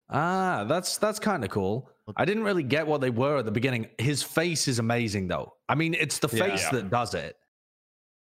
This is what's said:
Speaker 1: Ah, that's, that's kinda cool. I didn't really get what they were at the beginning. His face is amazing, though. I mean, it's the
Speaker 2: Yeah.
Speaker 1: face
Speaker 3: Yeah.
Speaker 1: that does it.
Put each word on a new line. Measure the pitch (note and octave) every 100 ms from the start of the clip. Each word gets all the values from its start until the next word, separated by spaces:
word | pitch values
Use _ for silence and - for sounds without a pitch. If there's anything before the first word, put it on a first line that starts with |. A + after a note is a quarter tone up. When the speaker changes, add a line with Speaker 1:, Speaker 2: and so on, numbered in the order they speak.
| -
Speaker 1:
Ah, | B2 E3 F#3 F#3 C#3 G#2
that's, | E3+ F3+ -
that's | G#3+ G#3
kinda | G#3+ F#3 G2+
cool. | G#2 F#2+ A#2 - _ - -
I | C#3+
didn't | G#3
really | G#3 F#3
get | B2+ C#3+ D3+
what | D3
they | B2+
were | A#2 C#3 D3
at | A2
the |
beginning. | A2 C3 B2 A2 -
His | A#2+ C#3
face | - - F3 D#3 -
is | A#2+
amazing, | A#2 A#2+ A2+ G2+ F#2
though. | D#2 - - -
I | C3+
mean, | E3 E3
it's | D3+ -
the | D3+
Speaker 2:
Yeah. | A2+ G2+
Speaker 1:
face | F#2+ E2
Speaker 3:
Yeah. | A#2+
Speaker 1:
that | F#2+
does | A#2+ A2+ F2
it. | D2+ - _ _ _ _ _ _ _ _